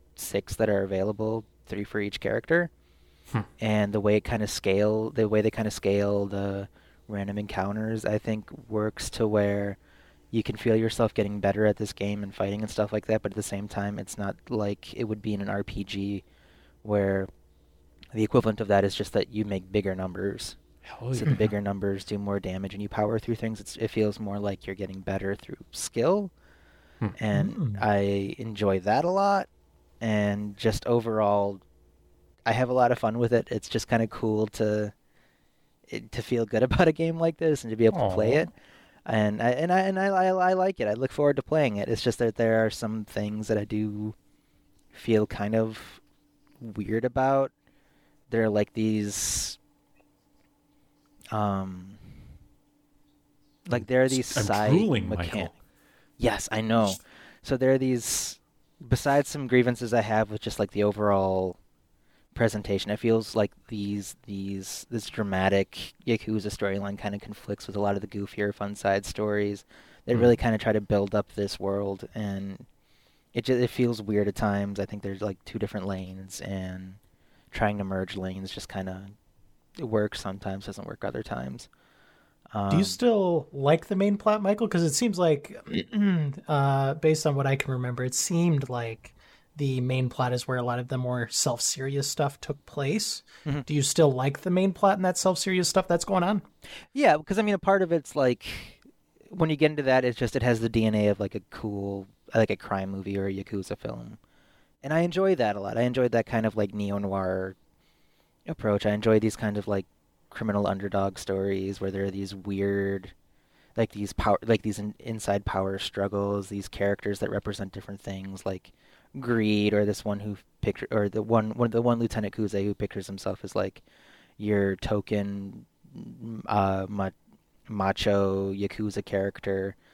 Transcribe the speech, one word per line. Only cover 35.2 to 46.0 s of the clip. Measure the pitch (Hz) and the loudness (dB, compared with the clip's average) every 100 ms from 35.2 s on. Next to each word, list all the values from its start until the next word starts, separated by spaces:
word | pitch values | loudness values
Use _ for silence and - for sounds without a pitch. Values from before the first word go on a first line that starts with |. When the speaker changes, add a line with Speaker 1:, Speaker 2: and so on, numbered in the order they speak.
| _ _ _ _ _ _ - | _ _ _ _ _ _ -12
Speaker 1:
it, | 113 113 | -12 -10
to | - | -8
feel | - 120 113 | -2 -2 0
good | 110 | 2
<laughs> | 127 | 4
about | - 165 | 6 4
a | |
game | 156 165 165 | 4 0 0
like | 165 156 | 0 2
this | 165 147 | 0 0
and | 113 | 0
to | 110 | 4
be | 113 | 4
able | 190 107 | 6 2
to | 95 | 2
play | 110 143 | 4 2
Speaker 2:
Aw. | |
Speaker 1:
it. | 170 - - - - _ - | 2 -6 -20 -20 -20 _ -2
And | 113 107 104 | 2 2 2
I, | 117 | 2
and | 123 170 | 2 2
I, | 185 | 2
and | 196 190 | 2 0
I, | 196 | 2
I, | 190 185 | 2 4
I | 185 180 | 4 4
like | 185 190 190 | 4 2 0
it. | 104 | 0
I | |
look | 110 131 | 0 -2
forward | - 147 139 | 2 2 4
to | |
playing | - 156 139 104 | 2 2 2 2
it. | 98 | 0
It's | 113 | 0
just | 123 - | 0 2
that | 117 104 | 2 2
there | 113 113 110 | 4 4 2
are | |
some | - 110 110 | 0 -6 -6
things | 104 - 104 107 107 | -6 -4 -4 -4 -2
that | 107 | -2
I | 104 | 0
do | 107 107 104 107 - _ _ _ _ _ _ _ | -2 -2 -4 -8 -8 _ _ _ _ _ _ _
feel | - - 110 107 | -8 2 4 4
kind | - 104 110 | -2 0 0
of | 110 110 - - | 0 -4 -18 -20